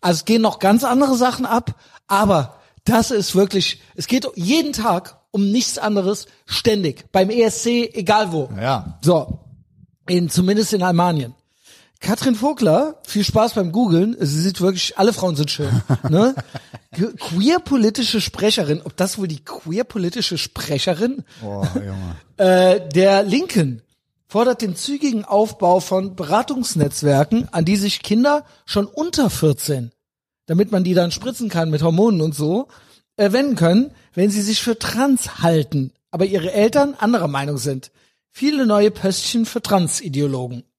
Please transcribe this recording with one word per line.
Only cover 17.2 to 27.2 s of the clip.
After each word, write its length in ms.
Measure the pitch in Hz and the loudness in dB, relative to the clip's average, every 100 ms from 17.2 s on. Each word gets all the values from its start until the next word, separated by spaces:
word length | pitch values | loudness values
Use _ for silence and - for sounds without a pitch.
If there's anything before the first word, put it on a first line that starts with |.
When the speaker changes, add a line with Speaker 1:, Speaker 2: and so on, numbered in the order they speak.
| - 165 220 349 349 269 214 220 240 226 | -8 0 2 2 0 2 2 0 -2 -2
Speaker 1:
Sprecherin, 600 | - - 202 220 151 151 | -4 -2 -2 0 -2 -2
ob 140 | - - | -4 -4
das 200 | 185 - | -4 -4
wohl 100 | 190 | -6
die 100 | 151 - | -8 -12
queerpolitische 920 | - 160 180 240 220 175 208 - 165 | -16 -8 -6 -4 -4 -6 -4 -6 -6
Sprecherin? 840 | - - - 143 - 160 233 277 - - | -8 -10 -6 -4 -2 -2 -2 -4 -12 -14
Speaker 2:
Boah, 260 | 107 101 175 92 | -10 -4 -4 -4
Junge. 400 | 143 95 92 82 _ _ | -8 -8 -10 -12 _ _
Speaker 1:
<laughs> 0 | |
Äh, 520 | 185 185 185 190 165 | 4 6 6 4 2
der 320 | 151 190 196 | 2 4 4
Linken 600 | 208 226 359 220 147 117 _ _ _ _ _ | 2 0 0 0 0 -2 _ _ _ _ _
fordert 340 | 202 240 240 | 0 2 2
den 120 | 220 170 | -2 -6
zügigen 500 | - 285 285 233 208 | -6 -2 -2 -2 0
Aufbau 540 | 196 214 214 180 180 | 0 0 0 2 2
von 360 | 175 190 190 185 | 2 -2 -2 -8
Beratungsnetzwerken, 1300 | 156 196 247 262 240 - 147 - 147 139 | -2 0 0 -4 -4 0 -2 0 2 2